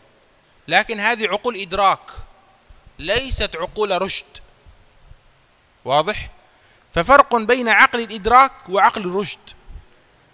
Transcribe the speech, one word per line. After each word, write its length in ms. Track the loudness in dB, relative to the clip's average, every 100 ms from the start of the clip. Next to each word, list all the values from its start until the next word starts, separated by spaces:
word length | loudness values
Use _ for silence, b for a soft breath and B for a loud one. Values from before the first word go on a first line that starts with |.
| _ _ _ _ _ _ -2
لكن 320 | 0 0 -2
هذه 280 | -2 -2 -2
عقول 280 | -4 -6 -8
إدراك، 540 | -6 0 2 0 -4 -20 -20 _ _ _ _ -20 _ -12
ليست 580 | -4 -4 -2 -4 -4 -6
عقول 460 | -10 -6 -2 -2
رشد. 220 | -4 -8 -12 -18 -20 _ -20 -20 _ _ -20 -20 _ _ _ _ _ _
واضح؟ 460 | -4 -2 -2 -6 -10 -18 _ b b b b
ففرق 420 | -2 4 4 4 0
بين 320 | 0 0 2
عقل 320 | 4 4 2
الإدراك 520 | -6 -6 2 6 4 0 -6
وعقل 320 | 2 2 2
الرشد. 380 | -4 -6 -6 -10 -18 -20 -20 -20 -20 _ _ _ _